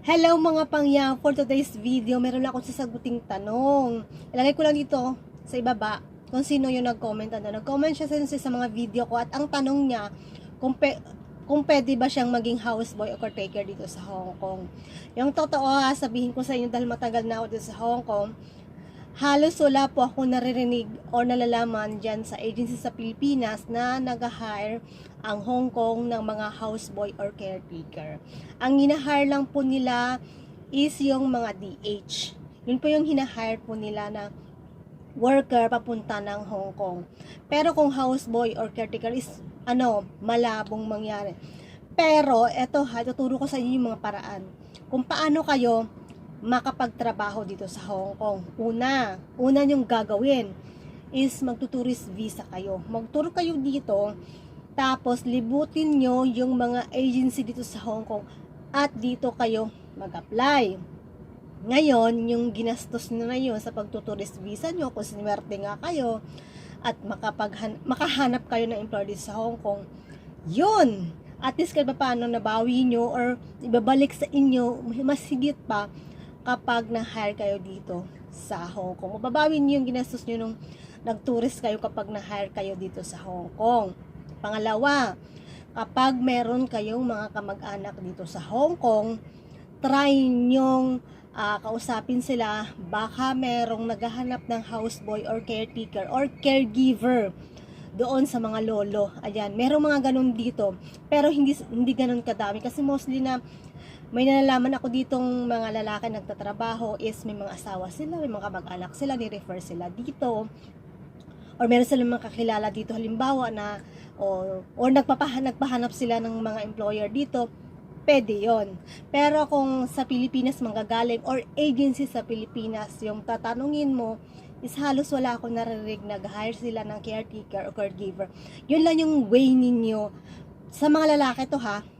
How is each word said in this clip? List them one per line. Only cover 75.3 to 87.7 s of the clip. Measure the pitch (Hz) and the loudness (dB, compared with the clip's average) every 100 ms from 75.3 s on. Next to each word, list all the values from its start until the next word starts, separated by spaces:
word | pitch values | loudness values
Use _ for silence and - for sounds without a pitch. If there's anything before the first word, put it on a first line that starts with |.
| 269 277 285 - | 0 0 -2 -4
pa | 208 202 - - - - - | -4 -4 -10 -18 -18 -18 -10
kapag | - 247 - 233 226 | -4 -2 0 0 0
na-hire | 226 226 226 208 208 | -4 -4 -4 -4 -2
kayo | 202 196 | -4 -4
dito | 185 190 - 180 185 - - | -6 -14 -8 -8 -8 -16 -18
sa | - - 190 | -18 -10 -8
Hong | 175 185 185 180 | -8 -8 -8 -8
Kong. | 180 214 | -10 -6
Mababawi | 247 240 302 311 | -2 2 4 4
nyo | 277 285 | 4 4
yung | |
ginastos | 254 254 254 240 | 2 -2 -4 -8
nyo | - 226 | -6 -6
nung | 226 226 - - - - | -6 -10 -14 -18 -20 -12
nag-tourist | - 214 - 233 247 - | -6 -4 0 0 0 -2
kayo | 233 214 | -2 -2
kapag | 214 - 202 | -4 -6 -8
na-hire | 214 185 202 196 | -8 -8 -6 -6
kayo | 214 196 190 | -6 -6 -6
dito | 185 190 | -8 -10
sa | 175 165 | -14 -14
Hong | 185 180 170 - | -10 -10 -10 0
Kong. | 226 240 202 - - - - - | 2 4 2 -6 -16 -18 -18 -10
Pangalawa, | 208 214 220 214 277 285 233 180 - - - - - - | 0 2 2 4 4 6 2 -2 -16 -20 -18 -20 -12 -8
kapag | 220 - 262 254 | -2 4 4 6
meron | 254 240 233 247 | 2 2 2 0
kayong | 254 226 214 226 | 0 -2 -2 -2
mga | 254 214 208 214 | -2 -2 -6 -6
kamag-anak | 202 196 196 | -6 -8 -8